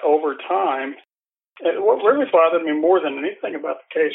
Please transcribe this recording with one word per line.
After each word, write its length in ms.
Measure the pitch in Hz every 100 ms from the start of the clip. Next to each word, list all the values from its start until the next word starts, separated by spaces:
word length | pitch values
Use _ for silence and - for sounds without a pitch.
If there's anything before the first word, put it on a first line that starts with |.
| 151
over 300 | 151 156 135 -
time, 460 | 185 180 135 135 143 _ _ _ _ _ -
and 240 | 170 165
what 160 | 208 262
really 260 | 208 285 254
bothered 320 | 175 165 170
me 100 | 160
more 280 | 151 165 185
than 160 | 156 139
anything 380 | 160 202 - 156
about 200 | 151 -
the 160 | - 160
case 160 | 151